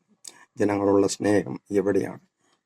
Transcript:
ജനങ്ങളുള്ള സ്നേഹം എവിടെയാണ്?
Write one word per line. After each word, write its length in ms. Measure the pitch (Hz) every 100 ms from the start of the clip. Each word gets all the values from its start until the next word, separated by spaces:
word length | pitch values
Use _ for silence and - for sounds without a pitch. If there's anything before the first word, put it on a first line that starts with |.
| _ _ - - _ -
ജനങ്ങളുള്ള 520 | 104 101 101 101 98
സ്നേഹം 520 | - 101 101 65 71 -
എവിടെയാണ്? 520 | 101 95 98 90 - _ _ _ _